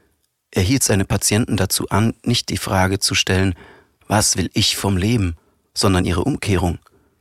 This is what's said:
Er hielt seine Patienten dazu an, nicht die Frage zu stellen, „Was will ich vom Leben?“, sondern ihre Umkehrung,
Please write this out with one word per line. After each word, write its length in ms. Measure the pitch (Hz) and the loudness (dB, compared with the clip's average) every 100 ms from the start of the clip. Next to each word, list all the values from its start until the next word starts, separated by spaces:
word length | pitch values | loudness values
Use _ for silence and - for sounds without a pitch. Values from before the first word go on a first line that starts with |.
| _ _ _ _ _ | _ _ _ _ _
Er 100 | - | -2
hielt 220 | 95 135 | 2 2
seine 200 | - 101 | 2 0
Patienten 520 | 98 101 - 104 127 107 | 0 -2 0 0 0 0
dazu 320 | 95 - - | 0 -2 -2
an, 260 | 113 113 - | 0 0 -2
nicht 260 | - 120 - | -2 -2 -2
die 80 | - | -6
Frage 440 | - 95 92 98 | -2 0 0 0
zu 140 | - | -2
stellen, 400 | 98 - 95 98 90 - - _ _ - | -2 0 2 0 -2 -10 -20 _ _ -2
„Was 300 | 104 - - | 0 0 -2
will 140 | 85 | -2
ich 220 | - 98 - | 0 -2 0
vom 200 | 98 95 | -2 0
Leben?“, 400 | 104 120 90 80 _ _ _ | 0 0 -2 -4 _ _ _
sondern 300 | - 104 92 | -2 2 2
ihre 180 | 90 87 | 2 0
Umkehrung, 560 | - - - 92 90 87 _ _ _ _ | -2 -2 0 0 0 -4 _ _ _ _